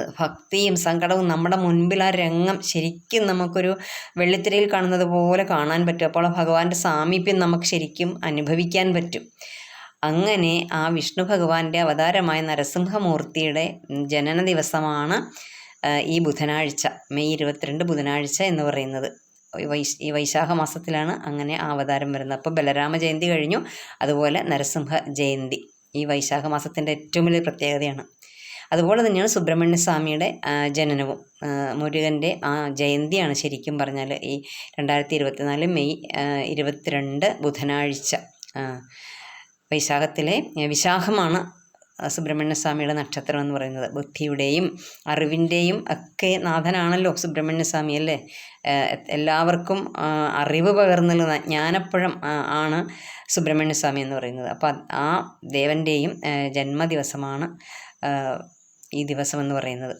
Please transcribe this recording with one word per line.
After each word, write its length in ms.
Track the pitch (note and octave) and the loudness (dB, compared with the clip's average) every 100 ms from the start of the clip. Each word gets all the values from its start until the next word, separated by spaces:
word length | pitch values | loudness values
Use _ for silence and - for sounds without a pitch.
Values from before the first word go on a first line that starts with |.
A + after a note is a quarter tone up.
| - - | -2 -2
ഭക്തിയും 560 | D#3+ - _ G3 G3+ F3+ | -2 -2 _ 2 4 4
സങ്കടവും 520 | E3+ E3+ F3 F#3 F3+ | 2 2 4 4 4
നമ്മുടെ 280 | D#3+ E3+ F#3 | 2 2 4
മുൻപിൽ 460 | F3+ E3+ E3+ F#3+ | 4 4 4 4
ആ 80 | F#3+ | 4
രംഗം 520 | F#3 E3+ E3 F3+ F#3+ | 4 2 4 2 2
ശരിക്കും 640 | - E3+ E3 E3+ - A3+ G#3 | -2 -2 -2 -4 -2 2 2
നമുക്കൊരു 460 | F3+ F3+ F3+ F3+ F#3+ - - - - | 2 0 0 0 0 -6 -12 -10 0
വെള്ളിത്തിരയിൽ 560 | F3+ F#3 G3 G3+ G3+ | 2 4 2 4 4
കാണുന്നത് 320 | G3+ F3+ F3+ | 2 2 2
പോലെ 400 | F3 F3 F3 F#3 | 4 4 4 4
കാണാൻ 420 | F#3+ E3 D3 E3 F3 | 4 2 2 2 2
പറ്റും. 200 | E3+ D#3+ | 2 0
അപ്പോൾ 200 | E3+ E3+ | 2 2
ആ 60 | |
ഭഗവാന്റെ 440 | E3+ E3 E3 F3 E3+ | 2 4 4 4 2
സാമീപ്യം 640 | F3+ D3+ D#3 F#3 F3 F#3+ | 2 2 2 2 2 4
നമുക്ക് 260 | F3 E3+ | 4 2
ശരിക്കും 560 | E3+ E3+ D#3 - F3 F3 | 2 0 -2 -4 -4 -2
അനുഭവിക്കാൻ 640 | E3 D3+ D3 E3 F3 F#3 F#3 | -4 -2 0 0 2 2 4
പറ്റും. 300 | F3 E3+ - - _ - - - - - _ | 2 0 -6 -10 _ -18 -18 -18 -18 -20 _
അങ്ങനെ 520 | D3+ D#3 G3+ G#3 E3+ E3+ F3 | 0 2 2 4 4 2 0
ആ 160 | D#3+ D#3+ | -2 0
വിഷ്ണു 340 | E3 D3 - | 0 -2 -4
ഭഗവാന്റെ 560 | F3+ G3+ E3 E3 E3 E3 | 0 2 2 2 2 2
അവതാരമായ 600 | E3 D3+ D#3+ F#3+ F3 D#3 | 2 4 4 4 2 2
നരസിംഹമൂർത്തിയുടെ 1200 | D#3+ D3+ C#3+ F3+ F3+ G#3 G3 D#3 E3 D#3+ D#3 D3 E3+ - - C#3 C#3+ | 0 0 0 0 0 0 2 0 -2 -2 0 0 -2 -6 -8 -4 0
ജനന 320 | D3 D3 E3 | 0 2 2
ദിവസമാണ്, 720 | F#3 E3 D3+ D#3+ D#3 D3 D3 G#3 - - - - - - | 2 2 0 0 0 0 0 -2 -4 -14 -18 -20 -20 -6
ആ, 60 | C#3 C#3+ | 0 0
ഈ 120 | D3+ E3 | 0 2
ബുധനാഴ്ച, 680 | D#3+ C#3+ D3+ D3+ D#3 C#3+ - - - | 2 0 0 0 -2 -2 -4 -4 -6
മെയ് 200 | C#3+ D3+ | -2 -2
ഇരുപത്തിരണ്ട് 520 | D#3 D3 D3 C3 D3 | 0 -2 -2 -4 -2
ബുധനാഴ്ച 540 | F3 D3+ C#3+ C#3+ C#3+ - | 0 0 0 -2 -2 0
എന്ന് 200 | F#3+ E3 | 0 2
പറയുന്നത്. 440 | D3 C3+ C3+ C3+ C3+ - _ _ _ | 0 -2 -4 -4 -6 -8 _ _ _
ഈ 120 | - | -8
വൈശ-, 340 | D3 D3 C#3+ - | -4 -4 -4 -6
ഈ 80 | D3+ | -4
വൈശാഖ 420 | D3 D3 D3+ D#3+ | -2 0 0 2
മാസത്തിലാണ് 640 | E3+ D#3 E3+ E3+ D#3 D#3 - - | 0 0 -4 -4 -2 -2 -4 -6
അങ്ങനെ 280 | D3 C#3+ D#3+ | -4 -4 -4
ആ 100 | D#3+ | -4
അവതാരം 420 | C#3+ D3 C#3 C#3+ | -2 -2 -2 -2
വരുന്നത്. 260 | C#3 C3+ C3+ | -4 -6 -6
അപ്പോൾ 120 | D#3+ | -2
ബലരാമ 460 | E3 C#3+ C#3 D3 E3 | 0 2 2 0 0
ജയന്തി 300 | D#3+ D#3 F3 | 0 0 2
കഴിഞ്ഞു, 320 | E3 D3+ G#3 - - - - | 2 2 -2 -4 -12 -18 -4
അതുപോലെ 400 | C3+ D3 D3 D#3+ | 0 2 2 2
നരസിംഹ 560 | - C#3+ C#3+ E3 C#3 D#3 D3 | 0 0 0 -4 -2 -2 -2
ജയന്തി 500 | C#3+ C#3 C3+ C3 C3 - _ _ | 0 0 0 -4 -6 -8 _ _
ഈ 80 | C#3+ | -4
വൈശാഖ 400 | D3 C#3+ C#3+ C#3+ D3+ | 0 0 0 -2 0
മാസത്തിൻ്റെ 460 | D3 D3 - D#3 | -2 -2 -4 -2
ഏറ്റവും 340 | D3+ D3+ E3+ E3+ | -4 -2 2 4
വലിയ 140 | E3+ | 4
പ്രത്യേകതയാണ്. 640 | E3 - D3 C#3+ C#3+ C3+ - _ - - - - - | 0 -2 -2 0 -2 -4 -10 _ -20 -20 -20 -18 -2
അതുപോലെ 280 | E3 E3+ A3 | 2 4 4
തന്നെയാണ് 260 | A3+ F#3+ G#3+ | 4 4 2
സുബ്രഹ്മണ്യ 480 | G3+ E3 D#3+ E3+ E3+ | 2 2 2 4 4
സ്വാമിയുടെ, 640 | F3+ D#3 D#3 D3+ F3+ - - | 2 2 0 0 -2 -2 -2
ആ, 220 | D3 C#3+ | 0 0
ജനനവും, 500 | C#3+ D3+ C#3 C#3 C#3 - _ | 0 0 0 -2 -6 -12 _
ആ, 40 | D3 C#3 C#3 | -6 -4 -2
മുരുകൻ്റെ 680 | B2+ D3+ D#3 D#3 D3+ D#3+ F3+ | -2 -2 0 0 2 0 -2
ആ 80 | C#3+ D3 D3 | -2 -2 -2
ജയന്തിയാണ് 680 | C#3 C#3+ C#3+ D3+ F#3+ E3 | 0 0 2 0 0 0
ശരിക്കും 440 | C#3 D3 C3+ - D3 | -2 -4 -6 -6 -4
പറഞ്ഞാൽ 340 | C3+ C#3 C3+ C#3 | -2 -4 -6 -6
ഈ 100 | - C#3 C#3 - - - | -6 -8 -10 -16 -12 -4
രണ്ടായിരത്തി 360 | C#3+ C#3+ C#3+ | 0 0 0
ഇരുപത്തിനാല് 520 | D3+ C#3 C#3 C#3+ D3 E3+ | 0 0 -2 -2 0 0
മെയ്, 300 | E3+ C#3+ E3 - - | 0 0 -2 -6 -4
ആ, 80 | C#3+ C#3+ | -2 -2
ഇരുപത്തിരണ്ട് 840 | - D3+ C#3 D3 - C#3+ C#3 C#3 F#3+ - | -2 -2 -2 -4 -4 -2 -2 0 0 0
ബുധനാഴ്ച. 720 | D3 C#3+ C#3+ C#3+ C#3+ C3+ - - - _ - C3+ | -2 -2 -2 0 -2 -2 -4 -4 -6 _ -14 -10
ആ, 60 | C3+ B2+ B2+ - - - - - - _ _ | -8 -10 -14 -20 -20 -20 -20 -20 -20 _ _
വൈശാഖത്തിലെ, 640 | D3+ - C#3+ D3+ D3+ D3+ A3 - - | -2 0 0 0 0 0 0 -2 -4
ഏ, 80 | D3 | -2
വിശാഖമാണ്, 720 | D3 F#3 F#3 F3+ G#3 E3 F3+ F3 - _ _ _ - | 2 2 2 2 2 2 2 -2 -12 _ _ _ -10
ആ, 100 | D3 | -6
സുബ്രഹ്മണ്യ 460 | D#3 D#3 D3+ D#3 | -4 -2 -2 0
സ്വാമിയുടെ 400 | D3+ D#3 D3+ D3 | 0 0 0 0
നക്ഷത്രം 460 | D3+ D3 - C#3 C#3+ | -2 -4 -6 -2 -2
എന്ന് 140 | C#3+ | -2
പറയുന്നത്. 360 | C#3 C3 C3 B2 | -2 -4 -6 -6
ബുദ്ധിയുടെയും 760 | C#3+ C#3+ - D3+ C#3+ C#3 D#3 F3+ - - - - | -6 -8 -6 -4 0 2 2 0 -4 -14 -12 -4
അറിവിൻ്റെയും 800 | D3+ D#3 D#3+ E3 F3 F3 G3+ - | 0 0 2 2 4 2 0 -2
ഒക്കെ 400 | D#3+ - - F#3+ F#3 | -6 -8 -2 0 0
നാഥനാണല്ലോ 760 | F3 D#3+ E3 F#3 E3+ F3+ F#3 | 0 0 0 2 2 2 2
സുബ്രഹ്മണ്യ 500 | - F3 D#3 D#3 D#3+ | 0 -2 -2 -2 -2
സ്വാമി 300 | D#3+ D#3+ D3+ D3 | 0 -2 0 0
അല്ലേ? 200 | D#3 D3 - - - - - | 0 -2 -6 -18 -20 -8 -2
ഏ, 60 | C#3+ C3+ - - | 0 0 -2 -4
എല്ലാവർക്കും, 840 | D3 D#3 D#3 E3 E3+ F3 F#3+ - - | -2 2 2 4 2 0 -4 -4 -4
ആ, 100 | D#3 D#3 D3+ - | -2 0 0 0
അറിവ് 320 | C#3+ D#3 F3 | 0 2 4
പകർന്നു 420 | G3+ G3 F3+ E3+ | 6 6 6 6
നൽകുന്ന 220 | E3+ E3 D3 | 4 4 0
ജ്ഞാനപ്പഴം, 800 | - D3+ D#3+ F#3 F3+ F#3 F#3 - | 0 0 2 0 0 0 0 -2
ആ, 80 | D3 D3+ - D3+ | -4 -2 -2 0
ആണ് 160 | D#3 D#3 E3+ - - - - | 0 0 -4 -10 -16 -16 -4
സുബ്രഹ്മണ്യ 460 | - D#3 D#3 D#3 | 0 2 2 2
സ്വാമി 260 | D3+ D3 C#3 | 0 0 -2
എന്ന് 160 | C3+ C3+ | -4 -4
പറയുന്നത്. 320 | B2+ B2+ B2 | -6 -6 -8
അപ്പോൾ 260 | - D3+ C#3+ - | -2 -2 -2 -6
ആ 140 | - D3 F3+ - - | -2 0 0 -2 -12
ദേവൻ്റെയും, 760 | E3+ C#3+ C#3+ D#3 D#3+ D3+ D3 - D3+ | -4 0 2 2 2 0 0 -4 -4
ഏ, 60 | C#3+ C#3 | -2 -2
ജന്മദിവസമാണ്, 1000 | C#3 C#3 C#3+ E3 D#3 C#3+ C#3+ C#3 C#3 E3+ E3+ - - - - | -2 -2 -2 0 -2 -4 -6 -6 -4 -6 -8 -18 -20 -20 -8
ആ, 60 | C#3+ C#3 C3+ B2+ - _ _ _ - | -2 -2 -2 -6 -8 _ _ _ -10
ഈ 80 | C#3+ | -6
ദിവസം 360 | D3 C#3 C#3+ D3 | -4 -2 -2 -2
എന്ന് 140 | C#3+ | -2
പറയുന്നത്. 400 | C#3 C3 B2 B2+ | -2 -4 -6 -8